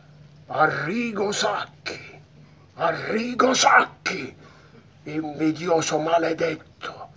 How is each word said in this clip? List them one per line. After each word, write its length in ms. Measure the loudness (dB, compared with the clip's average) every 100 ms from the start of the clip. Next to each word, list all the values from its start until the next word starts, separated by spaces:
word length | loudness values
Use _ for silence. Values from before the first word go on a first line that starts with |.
| -20 -20 -20 -20 -6
Arrigo 840 | 2 2 2 -4 -2 -4 -2 -2
Sacchi. 920 | 0 -2 -2 -6 -12 -14 -12 -14 -20 -20 -20 -20 -20 -20
Arrigo 800 | -4 -2 -2 -2 -2 -2 2 2
Sacchi, 800 | 4 6 6 4 0 -8 -8 -8 -14 -20 -20 -20 -20 -20 -18
invidioso 960 | -10 -8 -6 -2 -2 0 2 2 2 -2
maledetto. 1120 | 2 2 2 0 -2 -2 -10 -16 -14 -12 -16